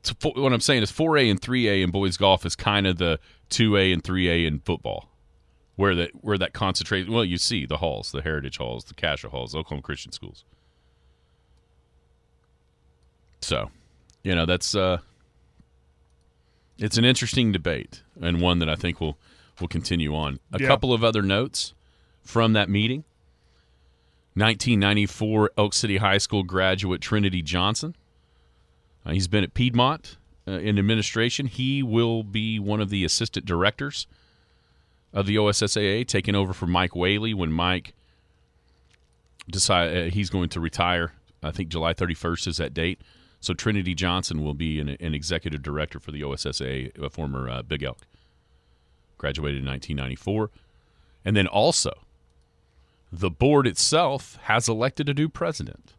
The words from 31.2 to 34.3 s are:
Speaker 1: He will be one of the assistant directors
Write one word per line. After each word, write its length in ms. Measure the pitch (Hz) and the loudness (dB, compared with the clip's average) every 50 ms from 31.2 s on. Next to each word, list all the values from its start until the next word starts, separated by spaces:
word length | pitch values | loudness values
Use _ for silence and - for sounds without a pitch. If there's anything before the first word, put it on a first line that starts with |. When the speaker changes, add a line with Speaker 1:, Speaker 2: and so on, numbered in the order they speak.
| 113 120 - - 139 | 0 0 0 -4 -6
Speaker 1:
He 360 | 123 - - 127 131 139 139 | -6 -4 -2 -2 0 0 0
will 400 | 135 117 110 117 117 117 113 113 | 0 2 2 2 4 2 0 -2
be 380 | 110 101 98 110 107 110 110 107 | -4 -4 -4 -2 -2 -2 -2 -2
one 200 | 101 101 104 107 | -2 -2 0 0
of 100 | 104 98 | 0 0
the 140 | 101 98 90 | 0 0 0
assistant 400 | 80 - - - - - - - | 0 0 -2 -2 -4 -4 -8 -4
directors 600 | 104 87 85 90 104 - - 139 143 - - - - - _ _ _ | -2 0 2 2 0 0 -2 -8 -8 -6 -10 -12 -12 -16 _ _ _